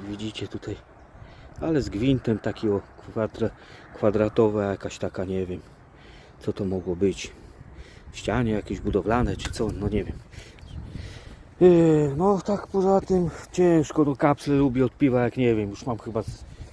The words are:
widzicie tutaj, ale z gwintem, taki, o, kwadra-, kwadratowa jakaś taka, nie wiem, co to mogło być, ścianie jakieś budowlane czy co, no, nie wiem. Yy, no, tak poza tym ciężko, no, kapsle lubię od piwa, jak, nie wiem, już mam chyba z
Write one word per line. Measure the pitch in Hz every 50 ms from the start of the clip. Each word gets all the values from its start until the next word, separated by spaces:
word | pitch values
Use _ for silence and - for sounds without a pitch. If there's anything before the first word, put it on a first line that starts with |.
| 98 101
widzicie | 104 101 110 107 - - 104
tutaj, | 98 - 101 - - 98 - - - - - - - - - - - - - - - - -
ale | 151 160 160 143
z | 113 98
gwintem, | 98 101 113 135 135 120 - 123 110 98
taki, | - 113 101 - - 107
o, | 101 98 - - -
kwadra-, | - - - - 117 110 101 - - 113 101 - - - - - - - - -
kwadratowa | - - 107 98 107 107 107 - - 113 107 104 107 101
jakaś | 101 95 - - 92 -
taka, | - - 90 - - 95
nie | 92 95 95 92
wiem, | 90 90 80 - - - - - - - - - - - - - - - -
co | - 107 98
to | - 107
mogło | 92 95 90 87 95 87
być, | 87 98 95 87 - - - - - - - - - - - - - - - - - - - -
ścianie | - - - 101 123 123 113
jakieś | 107 101 - - 104 92
budowlane | - 101 98 98 85 101 113 123 117 101 95
czy | - - -
co, | - - 113 104 95 92
no, | 101 104
nie | 104 101 90
wiem. | 85 - - - - - - - - - - - - - - - - - - - - - - - - - - - - - -
Yy, | 175 180 175 170 165 160 156 151 151 143 135
no, | 147 180 202 202 185 -
tak | - 202 190 -
poza | - - 196 185 190 196 196
tym | 185 - 190 185 175 160 - - - -
ciężko, | - - 180 175 165 160 143 - - 156 151
no, | 143 139
kapsle | - 170 147 147 - - 143 143
lubię | 139 139 139 117 131 131
od | 117 -
piwa, | - 147 135 120 123
jak, | 123 117 -
nie | 131 127 120 113
wiem, | 107 107 98
już | 101 - -
mam | 135 117
chyba | 110 - 117 107 113 98
z | - - - - - - - - -